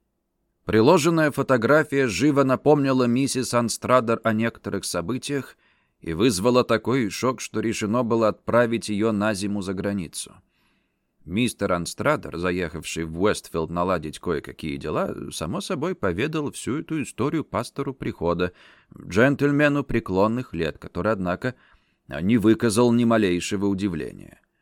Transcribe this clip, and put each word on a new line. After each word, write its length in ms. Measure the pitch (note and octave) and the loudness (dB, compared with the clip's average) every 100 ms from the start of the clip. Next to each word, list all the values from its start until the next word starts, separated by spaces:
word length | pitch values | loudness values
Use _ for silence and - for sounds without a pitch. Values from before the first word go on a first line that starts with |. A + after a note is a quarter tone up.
| _ _ _ _ _ _ - | _ _ _ _ _ _ 0
Приложенная 640 | G#2+ A#2+ F3+ E3+ E3 D3+ | 4 6 6 4 2 2
фотография 800 | C#3 C3 B2+ A2+ D3+ D#3 C#3 B2+ | 0 2 2 4 4 2 0 0
живо 360 | F2+ C#3+ C#3+ | 2 2 4
напомнила 600 | C3+ B2+ C#3+ D3 C3+ C3 | 2 2 4 4 4 2
миссис 500 | A#2+ A#2+ C#3 C3 A2+ | 2 2 0 -2 -2
Анстрадер 640 | A#2+ A#2 - - B2+ A#2 A2+ | 0 0 -4 2 2 2 0
о 100 | A2+ | 0
некоторых 520 | A2 A2+ - G#2 G2 - | 0 -2 -4 -6 -6 -4
событиях 720 | F2+ E2+ B2+ - C#3+ B2 - _ _ _ _ | -6 -4 -6 -4 -6 -8 -16 _ _ _ _
и 120 | E2 | -8
вызвала 500 | D#2+ B2+ F2+ A#2 B2 | 2 2 4 2 4
такой 480 | A#2+ A2+ - C3+ G#2 | 2 0 0 -2 -2
шок, 300 | - B2 A#2 | -2 -4 -4
что 180 | - A2 | -6 -4
решено 420 | G#2+ G#2 G#2 A#2+ | -4 -2 -2 -2
было 280 | A#2 A#2 G#2+ | 0 2 2
отправить 600 | F#2+ - A#2 A#2+ A2+ - | 0 0 2 2 0 -4
ее 220 | G2+ A2+ | -2 0
на 240 | G#2 G#2+ G2 | 0 0 -2
зиму 260 | G2+ G2+ | -4 -4
за 140 | F#2 F#2+ | -6 -4
границу. 600 | G2 G2+ D#2+ - - - _ _ _ _ _ _ _ _ - | -4 -4 -6 -10 -14 -16 _ _ _ _ _ _ _ _ -6
Мистер 480 | F#2+ A#2+ - G2 | -2 0 0 -2
Анстрадер, 640 | F2 E2 - A#2+ D3+ - D#2+ | 0 -2 -4 -2 -2 -4 -6
заехавший 680 | F2+ F2+ E2+ D#2+ - E2 E2 | -4 -2 -4 -8 -10 -8 -8
в 140 | D#2+ | 0
Уэстфилд 520 | G2+ F2+ - F2 D#2+ | 0 0 -4 -6 -4
наладить 480 | E2+ F2 F2+ D2+ - | -2 0 -2 -4 -10
кое-какие 580 | F2 D#2 - - D#2 C#2 | -4 -4 -6 -12 -8 -6
дела, 380 | C2+ A#2 F#3+ - - | -4 -4 -4 -8 -10
само 280 | - D#2+ D#3 | -8 -6 -6
собой 360 | - F3 E3 F#3 | -6 -6 -6 -4
поведал 560 | G2 F2 D3+ D#3 C#3+ | -2 -2 -2 -4 -6
всю 280 | - - C#3 | -8 -6 -6
эту 200 | D#3+ D#3 | -4 -6
историю 420 | B2 - C#3+ D#3 | -8 -4 -2 -2
пастору 520 | - F#2+ A#2+ - C#3 C3 | -4 -6 -6 -8 -8 -6
прихода, 580 | - F#2+ E2+ E2+ F2 - - _ _ - | -8 -4 -2 0 -2 -4 -20 _ _ -20
джентльмену 880 | - F2+ C3 C#3+ C#3+ C#3+ D3 C#3+ | -4 4 4 4 0 4 2 2
преклонных 720 | C3+ A#2 - F#2 G#2 A#2+ B2+ | 0 -2 0 2 2 0 -6
лет, 240 | E2 D#2 - | -4 -4 -6
который, 340 | - F2 F#2 | -12 -4 -2
однако, 440 | G#2 F2+ F#2 B2+ - _ _ _ _ _ | -2 -2 -4 -4 -8 _ _ _ _ _
не 300 | C#2+ F2+ A#2 | -4 2 4
выказал 540 | G2+ A2 A#2 G#2 B2 | 6 4 4 4 4
ни 140 | A#2+ A#2 | 4 4
малейшего 600 | A2+ G2 F2 - G2+ G2+ | 4 2 0 -2 -2 0
удивления. 720 | G2 G2+ E2 B1 G1+ G1+ - _ _ | 0 -2 -4 -8 -12 -20 -20 _ _